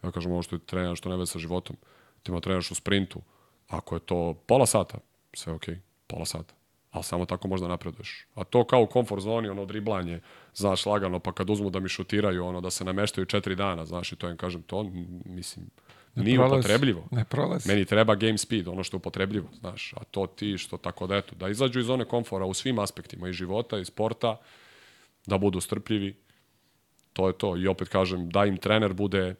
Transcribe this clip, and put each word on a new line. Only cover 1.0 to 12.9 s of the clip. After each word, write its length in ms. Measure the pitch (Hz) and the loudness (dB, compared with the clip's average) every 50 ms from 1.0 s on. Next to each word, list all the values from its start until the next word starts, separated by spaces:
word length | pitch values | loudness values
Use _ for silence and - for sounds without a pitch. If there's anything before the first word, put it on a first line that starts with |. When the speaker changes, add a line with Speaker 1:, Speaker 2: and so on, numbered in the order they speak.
| - 90 | -6 -6
Speaker 1:
ne 80 | 92 90 | -4 -4
veze 140 | 90 85 | -4 -4
sa 80 | - 85 | -6 -8
životom, 360 | 82 82 87 92 90 - - - _ _ _ _ _ _ _ _ _ | -6 -4 -4 -4 -4 -6 -16 -16 _ _ _ _ _ _ _ _ _
ti 80 | - | -6
malo 100 | 90 87 | -6 -4
treniraš 300 | - 95 95 92 85 - | -2 0 0 0 -2 -4
u 40 | 90 | -6
sprintu, 460 | - - - 101 98 98 90 - 85 - _ _ _ _ _ _ _ _ _ | -6 -2 0 0 0 0 -2 -6 -14 -16 _ _ _ _ _ _ _ _ _
ako 280 | - 82 - - - | -8 -8 -6 -6 -8
je 40 | 82 | -8
to 340 | - - 92 87 85 85 82 80 _ - | -4 -2 -2 0 0 -2 -4 -6 _ 4
pola 180 | 113 135 131 | 6 6 6
sata, 320 | - - 113 90 - - - _ _ _ _ _ _ - | 6 6 2 2 0 -6 -16 _ _ _ _ _ _ -16
sve 200 | - - - 82 | -14 -10 -8 -8
okej, 260 | - - - 85 92 - _ _ _ _ _ | -8 -8 -10 -10 -10 -14 _ _ _ _ _
pola 180 | - 82 80 | -8 -8 -6
sata, 280 | - - 80 82 _ - _ _ _ _ _ _ _ | -6 -6 -8 -10 _ -18 _ _ _ _ _ _ _
ali 120 | - 87 85 | -10 -8 -6
samo 220 | - - 87 90 | -4 -2 -2 0
tako 220 | 90 90 92 - 98 | -2 -2 -4 -2 -2
možda 200 | 92 92 92 87 | -2 -2 -2 -2
napreduješ." 600 | 90 85 - 87 82 - 101 - - - - _ _ | -4 -4 -6 -8 -10 -10 -12 -14 -14 -14 -16 _ _
A 80 | - 95 | -10 -10
to 200 | - - 123 117 | 2 4 4 6
kao 180 | - - 127 | 8 8 6
u 60 | 113 104 | 6 6
komfort 340 | - 123 123 104 104 98 | 4 2 2 2 0 -2
zoni, 280 | 95 104 113 117 113 104 | -2 -2 -2 -2 -2 -2
ono 160 | 95 98 101 | -4 -6 -6
driblanje, 540 | 95 101 107 101 110 107 95 90 85 85 85 - - - - - _ _ | -6 -6 -4 -2 -2 0 0 -2 -4 -6 -8 -10 -14 -20 -20 -20 _ _
znaš, 300 | - 98 101 95 90 - | 0 2 2 2 2 2
lagano, 340 | 101 104 104 98 92 90 90 | 2 2 2 2 0 -2 -2
pa 120 | - 92 | -4 -4
kad 180 | 90 - 95 92 | -4 -4 0 0
uzmu 200 | 104 101 104 98 | 0 0 0 -2
da 100 | 90 95 | -2 -2
mi 100 | 92 92 | -2 -4
šutiraju, 560 | - - 95 - - 104 104 101 92 90 87 | -4 -6 -4 0 0 2 2 2 2 0 -2
ono, 160 | 90 90 90 | -2 -4 -4
da 80 | 90 92 | -4 -4
se 140 | 90 - 92 | -4 -4 -4
nameštaju 400 | 92 | -2